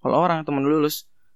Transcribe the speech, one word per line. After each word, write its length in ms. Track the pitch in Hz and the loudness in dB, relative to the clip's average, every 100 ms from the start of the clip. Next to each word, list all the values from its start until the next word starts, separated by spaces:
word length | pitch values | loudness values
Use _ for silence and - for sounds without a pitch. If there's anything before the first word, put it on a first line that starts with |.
| 131 | 0
kalau 160 | 143 | 0
orang 240 | 175 165 151 | 2 0 -2
teman 160 | 143 | -2
lulus, 480 | 139 156 151 - - - - | 0 2 0 -4 -14 -20 -20